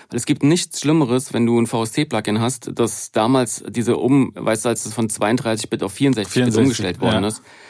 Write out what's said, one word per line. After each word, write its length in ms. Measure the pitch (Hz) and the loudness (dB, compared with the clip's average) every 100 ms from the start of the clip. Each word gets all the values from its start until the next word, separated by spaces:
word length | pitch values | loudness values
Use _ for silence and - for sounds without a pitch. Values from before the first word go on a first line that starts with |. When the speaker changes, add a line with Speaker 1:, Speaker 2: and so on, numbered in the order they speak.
| - | -10
Speaker 1:
Weil 60 | 127 | -6
es 80 | - | -2
gibt 160 | 131 | 2
nichts 380 | 139 175 - - | 2 2 0 -4
Schlimmeres, 520 | 143 160 127 127 - | 2 2 2 0 -2
wenn 140 | 117 117 | 0 2
du 120 | 117 | 2
ein 100 | 117 | 2
V-S-T-Plugin 720 | 117 113 - - 110 107 107 | 0 -2 -2 -2 -2 0 0
hast, 320 | 117 120 - | 0 -4 -6
das 380 | - 113 - - | -2 -2 -2 -4
damals 500 | 117 110 135 120 - - | 0 2 2 0 -4 -6
diese 280 | 107 117 117 | -2 0 0
um-, 360 | 120 139 123 | 4 4 2
weißt 300 | - 107 113 | -2 -2 0
du, 40 | 123 | 0
als 140 | 110 - | -2 -4
es 60 | |
von 160 | 110 110 | -4 -4
zweiunddreißig 640 | - 104 127 117 110 - | -2 0 0 0 -4 -4
Bit 140 | - | -4
auf 80 | 95 | -4
vierundsechzig 420 | - 139 113 101 | 0 0 0 -2
Bit 180 | 123 123 | 0 2
Speaker 2:
Vierundsechzig, 120 | 110 | 4
Speaker 1:
umgestellt 360 | 135 113 92 85 | 2 2 -4 -2
worden 220 | 95 107 | 0 0
Speaker 2:
ja. 60 | 101 | 0
Speaker 1:
ist. 140 | 107 - - - | -4 -12 -20 -20